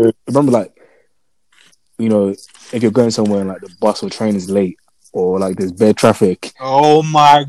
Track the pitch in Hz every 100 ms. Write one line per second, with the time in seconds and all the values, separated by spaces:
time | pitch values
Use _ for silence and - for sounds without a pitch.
0 | 113 - - 131 143 117 95 _ _ _
1 | _ _ _ _ _ _ _ _ _ -
2 | 113 107 98 98 - _ - 120 113 120
3 | 117 113 107 101 95 92 98 87 107 -
4 | 101 - 110 101 92 98 92 - _ _
5 | _ - 92 95 95 92 95 90 110 -
6 | 117 107 101 92 - - 131 135 151 156
7 | 156 151 147 147